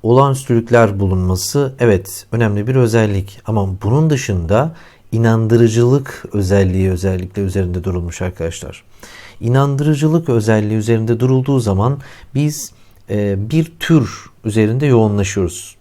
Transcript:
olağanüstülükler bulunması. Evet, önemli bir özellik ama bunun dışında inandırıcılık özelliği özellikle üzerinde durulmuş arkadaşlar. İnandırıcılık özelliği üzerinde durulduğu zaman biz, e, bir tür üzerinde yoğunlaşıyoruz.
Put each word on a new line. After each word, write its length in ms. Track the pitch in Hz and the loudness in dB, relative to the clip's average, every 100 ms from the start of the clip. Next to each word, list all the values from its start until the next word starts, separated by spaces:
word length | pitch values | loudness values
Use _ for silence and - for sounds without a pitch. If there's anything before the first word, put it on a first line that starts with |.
olağanüstülükler 960 | 110 127 139 135 - 117 113 120 113 98 | 2 4 4 0 0 -2 2 2 4 2
bulunması. 760 | 98 92 90 92 - 143 139 135 | 0 0 0 -2 -2 -2 -4 0
Evet, 460 | 120 95 95 - - | 2 2 -2 -16 -8
önemli 360 | 117 110 101 107 | -2 -2 -2 0
bir 80 | 131 | 2
özellik 680 | 120 113 110 98 95 - - | 2 2 2 -2 -6 -12 -4
ama 240 | 110 98 95 | -2 -2 -4
bunun 260 | 101 131 160 | -2 0 2
dışında 680 | 139 - 95 82 107 156 165 - _ - | 0 -2 -4 0 0 0 -6 -20 _ -6
inandırıcılık 1120 | 113 117 113 110 117 117 113 120 139 135 - - | 0 2 2 4 4 4 4 2 2 -2 -14 -8
özelliği 580 | 104 92 101 95 92 95 | -4 0 2 2 0 0
özellikle 500 | 90 95 92 92 101 | 0 -2 -4 -6 -6
üzerinde 420 | 98 98 90 90 | -4 -2 -4 -4
durulmuş 380 | 92 90 87 - | -4 -4 -6 -6
arkadaşlar. 640 | 92 - 82 - - - _ - - - - - | -8 -6 -8 -8 -14 -16 _ -20 -20 -20 -20 -8
İnandırıcılık 920 | 110 127 143 139 147 147 156 165 165 | 0 2 2 0 0 2 2 0 2
özelliği 480 | 117 107 110 107 110 | 0 2 0 2 -2
üzerinde 400 | 107 113 110 117 | 0 0 0 0
durulduğu 400 | 127 131 131 135 | 2 0 2 0
zaman 400 | 113 95 110 143 - - - 135 | 2 0 0 -2 -10 -20 -8 -2
biz, 360 | 151 147 - - - - - | -2 -4 -14 -18 -20 -20 -6
e, 400 | 104 101 98 107 | -4 -2 -2 -2
bir 220 | 156 165 - | -2 -2 -6
tür 520 | - 160 107 - - _ 110 | 0 2 2 -8 -20 _ -4
üzerinde 400 | 107 107 123 143 | 0 2 2 2
yoğunlaşıyoruz. 920 | 120 110 104 98 101 87 - - - | 4 4 0 -2 -2 -4 -4 -16 -20